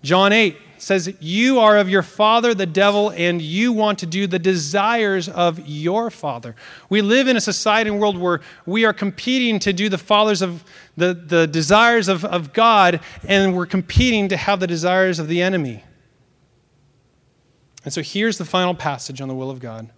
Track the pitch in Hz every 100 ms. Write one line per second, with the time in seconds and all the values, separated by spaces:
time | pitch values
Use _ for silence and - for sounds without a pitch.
0 | 139 180 196 214 214 - - - - 196
1 | 170 196 156 190 247 262 220 208 190 196
2 | - - 214 233 233 214 190 160 202 208
3 | 208 170 175 175 156 175 240 220 214 202
4 | 170 180 196 180 175 185 147 190 208 233
5 | 214 190 170 175 175 165 147 147 160 202
6 | 233 - 147 120 120 113 - - - 202
7 | 202 240 262 240 208 - - 214 220 208
8 | 208 185 180 170 - - - 208 226 208
9 | 202 185 - 262 247 214 202 180 208 190
10 | - 208 214 196 185 170 - - - -
11 | 175 175 165 170 160 156 147 208 233 233
12 | 185 185 196 180 151 - 226 214 185 170
13 | - - - 196 196 180 175 190 180 -
14 | 254 226 196 180 - 196 185 170 175 185
15 | 185 165 156 170 180 190 139 107 - _
16 | _ _ _ _ _ _ _ _ _ _
17 | _ _ _ _ _ _ _ - - 156
18 | 143 196 226 208 165 185 180 175 156 135
19 | - 131 135 131 131 131 123 110 113